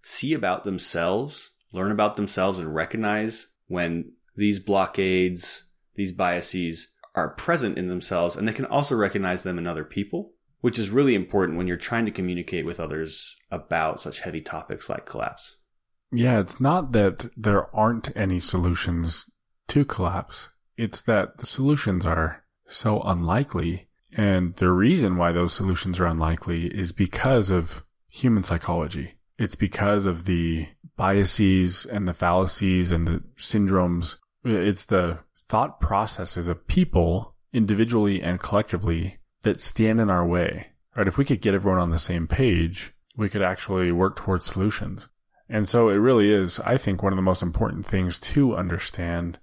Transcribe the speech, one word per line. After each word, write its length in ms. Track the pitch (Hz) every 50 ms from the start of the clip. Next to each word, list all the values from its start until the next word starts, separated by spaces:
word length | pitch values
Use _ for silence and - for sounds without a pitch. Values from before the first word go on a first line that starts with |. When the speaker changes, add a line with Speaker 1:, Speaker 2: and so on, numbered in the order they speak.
| _
Speaker 1:
see 300 | - - - - 139 156
about 300 | 139 104 92 90 - -
themselves, 880 | 104 95 90 - - - 87 85 87 95 110 135 147 147 - - - _ _ _ _
learn 200 | - 92 95 101
about 240 | 107 104 104 104 -
themselves, 440 | - 104 95 - 95 92 98 92 92
and 160 | 82 78 76
recognize 720 | 78 82 - - 110 110 104 104 107 107 110 113 - - - _ _ _ _
when 460 | 90 90 87 85 85 85 - - - _ _ _ _
these 240 | - 104 104 101 95
blockades, 1040 | - 107 98 95 92 - - - 95 95 92 92 92 92 90 87 - - - - - _ _ _ _ _ _
these 160 | - 101 95
biases 760 | 87 95 92 90 87 87 87 - - 92 87 82 82 80 - - _ _ - - _
are 140 | - 82 78
present 480 | - - - - 170 151 123 104 - -
in 100 | 90 90
themselves, 480 | 90 90 - - 98 85 85 87 -
and 120 | - 101 110
they 60 | 107
can 120 | - 135
also 300 | - - 139 143 - 127
recognize 480 | 113 104 95 - 101 95 90 90 92 -
them 140 | 95 90 87
in 100 | 85 87
other 160 | 82 78 76
people, 500 | - - 98 101 - - 87 - - _ _ _ _ _ _
which 180 | - 123 113 117
is 100 | 107 95
really 260 | 107 135 143 135 117
important 420 | 98 90 - - 101 92 82 80 85
when 100 | 92 90
you're 100 | 87 -
trying 280 | - - 117 117 113
to 60 | 107
communicate 540 | - - 92 90 90 87 82 - 92 85 78
with 140 | 82 85 -
others 560 | 82 78 76 78 80 78 - - - - - _ _ _
about 500 | 98 85 - - 85 82 80 80 76 -
such 220 | - - - -
heavy 200 | - 90 78 80
topics 480 | 76 - - 78 - - 50 - - -
like 160 | - - -
collapse. 520 | - - 58 55 - - - - - - _ _ _ _ _ _ _ _ _ _ _
Speaker 2:
Yeah, 280 | - 117 120 127 120 107
it's 200 | 95 - - -
not 320 | 127 139 170 - - 131 120
that 380 | 110 101 95 - - - - -
there 380 | - 107 104 101 98 - - -
aren't 400 | 107 107 113 120 113 - - -
any 240 | - 101 95 90 90
solutions 920 | - - - 90 87 90 85 - - - 87 85 85 82 80 - - - _ _ _ _ _ _ _ -
to 160 | - 143 139
collapse. 640 | - - - 92 85 92 - - - - - - - _ _ _ _ _ -
It's 240 | 113 - - -
that 360 | - - 110 104 92 - - -
the 80 | -
solutions 600 | - - - 135 143 151 139 - 107 92 90 95
are 380 | 85 82 80 80 80 - - _ _ _ _ _ _
so 340 | - - - 110 107 -
unlikely, 880 | - 98 92 85 85 82 85 123 143 - - - - 85 87 90 - _ _ _ _ _ -
and 420 | - 107 101 95 92 90 85 -
the 160 | - 92 90
reason 460 | 90 90 101 131 185 180 127 95 90 87
why 140 | 87 85
those 220 | 85 87 87 85 -
solutions 460 | - 101 95 90 - - 95 87 87
are 60 | 90
unlikely 600 | 85 82 80 80 80 82 - - 85 85 82 85 -
is 240 | - 98 92 85
because 580 | - - 98 90 - - - 131 135 120 101 92
of 340 | 95 87 82 - - - - - _ _ _ _
human 360 | - - - 123 113 101 92
psychology. 720 | - 85 85 - - 85 85 78 - - 78 67 - - _ _ _ _ -
It's 180 | 107 95 -
because 500 | - 107 92 - - 107 101 104 101 98
of 200 | 98 87 82 87
the 420 | 95 90 85 85 82 82 80 78 - - _ - - -
biases 880 | - 92 95 98 101 98 90 - - 104 95 95 92 90 90 87 - -
and 220 | - - 101 101 90
the 60 | 85
fallacies 800 | - 90 87 87 92 95 92 - - 101 95 92 90 90 85
and 160 | 87 82 85 82
the 160 | 82 - - - - -
syndromes. 800 | - - - 107 101 95 98 92 90 90 87 87 85 - - - _ _ _ _ -
It's 420 | 123 107 95 87 104 98 - -
the 340 | - 110 92 90 85 82 80 - _ _ - _ _
thought 300 | - 110 131 - - -
processes 640 | - - 101 98 110 107 - - 90 - - 87 85 87
of 180 | 85 - -
people 720 | - - 92 90 - - 92 85 82 85 101 113 - - _ _ _
individually 720 | - 120 107 98 107 101 113 117 120 110 104 101 98 92
and 180 | - 85 90 90
collectively 800 | - - 101 101 107 - - 90 98 85 82 82 85 92 - - - _ _ _
that 180 | - 107 90 -
stand 400 | - - - - 110 110 110 113
in 100 | 110 101
our 160 | 92 87 87
way, 420 | 85 87 87 85 82 - 85 - - _ _ _ _ _
right? 140 | 117 101 95
If 80 | - -
we 80 | 139
could 160 | - 131 98
get 120 | - 107 98
everyone 280 | 95 87 101 92 90
on 80 | 87 85
the 100 | 82 82
same 260 | - - 90 85 80
page, 680 | - - - 131 120 90 85 82 82 92 - - - - _ _ _ _ 120
we 100 | 107 98
could 140 | - 104
actually 500 | 95 90 92 - - - 98 92 90 87
work 240 | 87 87 92 98 -
towards 300 | - - - 95 87 -
solutions. 640 | - - 92 98 107 - - 98 95 95 - - - _ _ _ _ _ _ _ -
And 180 | - 107 101 92
so 220 | - 120 117 110
it 60 | 98
really 360 | 104 110 131 131 113 101 101
is, 300 | 107 101 92 87 - -
I 160 | - - 123 135
think, 260 | - 104 95 90 -
one 80 | 98
of 60 | 95 95
the 40 |
most 200 | 95 95 92 -
important 440 | 92 87 82 - 113 90 - 73 104
things 320 | - - 95 92 87 85 -
to 360 | - - - 147 139 123 110
understand, 840 | - 95 87 87 82 - - - - 87 85 85 85 87 87 85 -